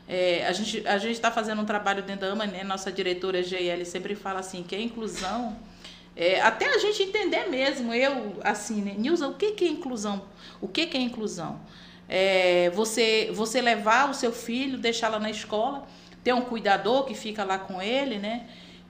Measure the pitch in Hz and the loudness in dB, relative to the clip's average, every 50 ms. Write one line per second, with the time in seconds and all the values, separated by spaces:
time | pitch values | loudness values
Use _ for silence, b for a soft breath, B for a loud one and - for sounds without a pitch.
0 | B - - 185 180 180 175 165 - - 180 190 214 226 - 214 - - 202 202 | B -6 -2 2 2 4 4 2 2 0 0 0 -2 -2 -4 -4 0 0 0 0
1 | 202 226 233 226 - 226 226 233 220 220 214 214 214 214 208 208 208 196 196 196 | 0 -2 -2 0 0 0 0 0 -2 -2 -2 -2 -2 -2 -2 0 0 0 0 -2
2 | 190 190 196 190 190 190 202 220 214 202 185 180 190 196 190 190 190 202 180 190 | -2 -6 -6 -4 -4 -2 -2 -2 -2 -4 -4 -6 -6 -6 -6 -6 -6 -6 -4 -2
3 | 190 180 180 180 190 190 185 180 180 180 185 180 180 175 175 175 175 175 - 185 | -2 -2 -2 -2 -2 -2 0 0 0 0 -2 -2 -2 -2 -2 -2 -4 -6 -6 -6
4 | 185 196 202 202 - 196 190 190 190 185 - 180 175 175 196 190 226 233 233 233 | -6 -6 -6 -6 -6 -6 -6 -6 -6 -8 -8 -10 -8 -6 -6 -4 -4 -4 -6 -6
5 | 220 202 175 175 190 185 202 240 247 226 208 - - B B B B B B B | -8 -6 -6 -6 -4 -4 -4 -4 -4 -6 -8 -10 -14 B B B B B B B
6 | B B B - 165 175 185 165 139 165 - - 381 554 571 415 - 415 415 - | B B B 0 2 4 4 6 6 6 4 4 2 2 2 2 2 2 2 0
7 | 392 381 381 427 392 339 311 349 480 392 285 254 269 277 269 269 240 233 226 240 | 0 0 0 0 0 2 0 0 0 0 0 0 0 0 0 0 -2 -2 0 2
8 | 262 277 277 262 220 208 185 180 - 202 233 - - - 226 208 196 202 202 202 | 2 2 2 0 -4 -6 -6 -4 -2 -2 -2 -2 -2 -4 -4 -2 -2 -4 -2 -2
9 | 220 277 339 339 285 269 - - 403 427 427 - 359 339 302 294 - 269 254 220 | 0 2 2 2 2 0 -2 0 0 0 0 2 0 0 0 0 -4 -6 -6 -4
10 | 202 214 202 196 - - B B B B B B B 202 - - 320 330 - 262 | -4 -4 -4 -4 -6 -10 B B B B B B B -4 0 0 0 0 0 0
11 | 254 240 240 - 214 196 180 175 160 143 - - - B B B B B B B | -2 -2 -2 -4 -6 -6 -4 -6 -8 -8 -8 -10 -14 B B B B B B B
12 | B - - 185 190 196 190 185 185 180 180 180 175 175 175 196 226 220 - 254 | B -2 0 2 4 4 6 6 6 6 6 6 6 4 4 2 0 0 2 2
13 | 233 220 220 220 202 - 180 190 220 220 - 262 247 240 233 208 202 214 226 247 | 4 4 4 4 2 0 0 -2 -2 0 0 2 4 4 2 4 4 4 6 6
14 | 277 285 262 - - 233 233 - - - 233 247 269 269 262 233 214 233 226 233 | 6 4 2 0 0 0 -2 -2 -6 -4 -2 -2 -2 -2 -2 -2 0 0 0 0
15 | - 220 220 214 208 214 220 - - - 220 208 220 262 285 - - B B B | 0 0 0 0 -2 -2 -4 -6 -6 -4 0 0 0 0 -2 -4 -10 B B B
16 | B B B B - 240 254 247 247 - 233 226 196 202 196 185 190 202 247 269 | B B B B 0 2 2 2 2 0 -2 0 4 4 4 4 4 4 4 4
17 | 262 262 214 - - 214 214 208 202 190 190 190 190 - 196 180 190 208 247 269 | 2 0 -4 -6 -6 -6 -4 -4 -2 -2 -2 -2 -4 -6 -8 -6 -2 0 0 0
18 | 285 277 220 202 196 208 226 240 240 B B B B B B B B B | 0 0 -2 -4 -4 -4 -4 -6 -8 B B B B B B B B B